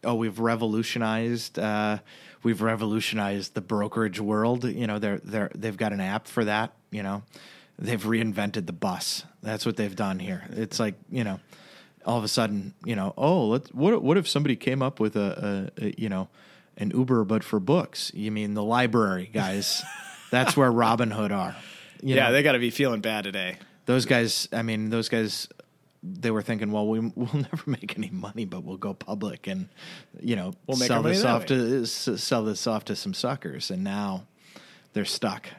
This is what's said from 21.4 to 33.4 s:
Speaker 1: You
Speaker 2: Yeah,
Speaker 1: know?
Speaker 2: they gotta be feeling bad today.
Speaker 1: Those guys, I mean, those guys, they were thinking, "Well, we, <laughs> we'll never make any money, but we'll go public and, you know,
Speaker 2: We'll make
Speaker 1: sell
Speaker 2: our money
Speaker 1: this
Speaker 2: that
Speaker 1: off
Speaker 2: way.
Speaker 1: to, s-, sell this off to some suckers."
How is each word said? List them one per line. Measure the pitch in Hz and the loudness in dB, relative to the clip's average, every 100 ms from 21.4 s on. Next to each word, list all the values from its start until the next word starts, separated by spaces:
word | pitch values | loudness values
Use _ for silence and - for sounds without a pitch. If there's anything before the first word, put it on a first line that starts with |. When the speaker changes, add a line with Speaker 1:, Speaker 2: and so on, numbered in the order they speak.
| 92 - - - - - | -2 -6 -14 -18 -20 -8
Speaker 1:
You | 131 | 2
Speaker 2:
Yeah, | 131 131 | 4 6
Speaker 1:
know? | |
Speaker 2:
they | 131 | 6
gotta | 147 127 | 6 4
be | 120 | 2
feeling | 113 139 113 | 2 2 2
bad | 107 107 | 0 -2
today. | 101 98 92 90 - - - | -2 -4 -4 -6 -14 -16 2
Speaker 1:
Those | 127 120 | 2 6
guys, | 127 117 - - | 4 4 0 -2
I | 113 | -2
mean, | 113 110 110 | -2 -2 0
those | 113 113 | 0 0
guys, | 113 110 - - - - _ _ _ | 0 0 -2 -10 -14 -20 _ _ _
they | 90 92 117 | -12 -4 0
were | 110 | 0
thinking, | 104 113 107 | 0 -2 0
"Well, | 107 104 | 0 2
we, | 110 | 0
<laughs> | 113 | -2
we'll | - 123 | -4 -2
never | 147 143 165 - | -2 -2 -4 -4
make | 131 - - | -6 -4 -6
any | 101 | -6
money, | 92 101 101 101 | -6 -8 -6 -6
but | 92 | -8
we'll | 90 92 | -10 -8
go | 101 | -6
public | 98 - 104 101 - - | -8 -8 -6 -6 -6 -6
and, | 95 92 - - - - - | -6 -6 -12 -18 -18 -18 -8
you | - 113 | -2 -2
know, | 90 92 - | -2 -8 -4
Speaker 2:
We'll | 131 | 0
make | 123 | 2
Speaker 1:
sell | 117 | 2
Speaker 2:
our | |
money | 156 185 | 4 4
Speaker 1:
this | |
Speaker 2:
that | 202 | 4
Speaker 1:
off | 117 | 2
Speaker 2:
way. | 113 | 2
Speaker 1:
to, | 131 117 131 | 2 4 2
s-, | 113 - - 104 | 0 -2 -2 -2
sell | - 123 | 0 2
this | 110 101 - | 2 0 0
off | 110 - | -2 -2
to | 104 | -6
some | 101 | -4
suckers." | 95 123 143 | -2 -2 -2